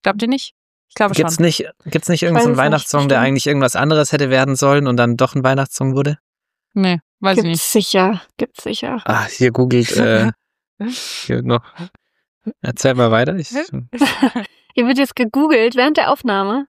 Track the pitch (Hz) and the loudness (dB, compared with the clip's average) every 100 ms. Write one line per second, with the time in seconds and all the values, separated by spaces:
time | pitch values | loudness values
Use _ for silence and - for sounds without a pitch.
0 | 196 202 233 269 - _ _ _ _ - | -2 -2 -2 -4 -6 _ _ _ _ -2
1 | 208 151 165 165 170 - - - 156 156 | 0 2 0 2 0 0 -8 -12 -4 -4
2 | - 170 170 170 240 - 143 151 - 147 | 0 0 2 2 2 2 2 0 0 0
3 | 143 135 131 135 143 143 131 - 147 156 | 2 2 2 0 0 2 0 0 2 2
4 | 143 147 135 131 135 131 139 143 139 123 | 2 0 2 2 2 2 2 2 2 2
5 | 120 117 131 143 131 135 135 - 135 131 | 2 2 0 0 0 0 -2 -2 -2 0
6 | 139 147 _ _ _ _ _ 202 185 170 | -2 -4 _ _ _ _ _ -2 0 0
7 | _ _ 196 190 170 165 - 220 190 190 | _ _ 0 2 0 -2 0 0 2 0
8 | 190 208 - - - - - 214 - 233 | 2 -2 -8 -10 -10 -8 -10 -8 -8 -6
9 | - 107 107 - 127 120 127 123 113 - | -4 -4 -4 0 0 2 2 2 0 0
10 | 113 110 110 - _ _ _ _ 214 254 | 2 2 2 -2 _ _ _ _ -10 -8
11 | - - - 123 123 120 - - 175 _ | -12 -10 -6 -4 -2 -2 -4 -18 -18 _
12 | _ _ _ _ 208 - - - 135 127 | _ _ _ _ -14 -10 -10 -2 0 2
13 | 117 113 139 185 151 254 330 135 120 240 | 2 2 0 -4 -6 -8 -8 -10 -12 -2
14 | 277 - 254 240 202 _ _ - 240 262 | -2 0 -2 -2 -12 _ _ -2 0 0
15 | 269 - 220 269 311 262 226 247 269 311 | -2 -2 -2 0 2 2 2 2 0 2
16 | - 285 247 196 196 247 277 | 0 -2 -2 -2 -2 -4 -8